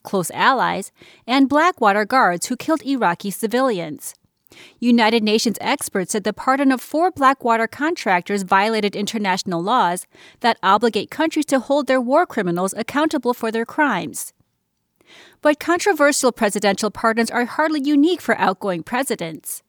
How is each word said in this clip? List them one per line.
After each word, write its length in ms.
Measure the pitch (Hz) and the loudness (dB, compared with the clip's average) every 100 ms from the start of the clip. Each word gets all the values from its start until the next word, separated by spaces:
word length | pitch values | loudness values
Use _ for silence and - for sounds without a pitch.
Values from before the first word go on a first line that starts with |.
close 300 | - 196 170 | -4 -4 -4
allies, 600 | 139 214 262 170 175 - _ - - - | 0 2 2 0 -4 -8 _ -20 -16 -2
and 200 | 269 269 | 2 4
Blackwater 560 | 294 339 359 220 202 | 4 2 2 2 2
guards 440 | 208 262 202 175 - | 2 2 2 0 -4
who 100 | 247 | -6
killed 260 | - 320 | -2 -2
Iraqi 460 | 254 269 185 175 202 | -2 0 0 0 -6
civilians. 840 | - 220 240 262 190 160 147 - - _ _ _ - - _ | -6 -2 0 0 -2 -6 -12 -14 -18 _ _ _ -20 -20 _
United 420 | 240 233 220 226 | 2 4 4 4
Nations 380 | 214 220 233 196 | 2 2 0 -2
experts 520 | - 285 - 202 180 | -4 -4 -4 -4 -4
said 100 | 226 | -4
the 100 | 214 | -4
pardon 380 | 202 - 269 277 | -2 0 2 2
of 100 | 254 | 0
four 300 | - 302 359 | -2 -2 0
Blackwater 560 | 320 269 269 240 226 220 | 2 2 2 0 0 -2
contractors 720 | - 302 349 214 180 175 202 | -4 -4 -2 0 0 0 -4
violated 540 | 185 196 214 220 208 202 | 2 2 2 0 -2 -4
international 640 | 202 226 202 190 - 170 | -6 -4 -2 -2 -2 -4
laws 460 | 185 247 180 185 - _ - _ | 0 2 2 -2 -8 _ -20 _
that 180 | 233 - | -2 0
obligate 480 | 190 208 233 214 - | 2 4 4 0 -4
countries 340 | - 320 311 294 | -2 0 0 0
to 140 | 269 | -2
hold 260 | - 285 269 | 0 0 2
their 160 | 262 | 0
war 240 | 240 294 349 | 2 2 2
criminals 480 | 240 180 170 190 196 | -2 -2 -2 -2 -4
accountable 600 | 226 277 311 294 240 247 | -4 -2 0 0 -2 -2
for 160 | 226 | -4
their 160 | 226 233 | -4 -4
crimes. 680 | - 285 190 170 - - - _ _ _ _ _ _ _ - - _ | 0 0 0 -6 -10 -14 -18 _ _ _ _ _ _ _ -20 -20 _
But 160 | 294 294 | 0 0
controversial 760 | - 349 415 311 294 277 254 | -2 0 0 2 2 2 0
presidential 580 | - 208 208 202 190 214 | 0 -2 0 0 0 -4
pardons 400 | - 226 226 226 | -2 0 0 0
are 140 | 240 240 | -2 -2
hardly 340 | - 311 311 | -2 0 0
unique 380 | 277 285 311 339 | 2 4 4 2
for 180 | - 220 | -2 0
outgoing 460 | 185 190 202 170 | 0 -2 -4 -6
presidents. 800 | - 247 277 - 165 156 - - | -4 -4 -4 -6 -8 -12 -14 -14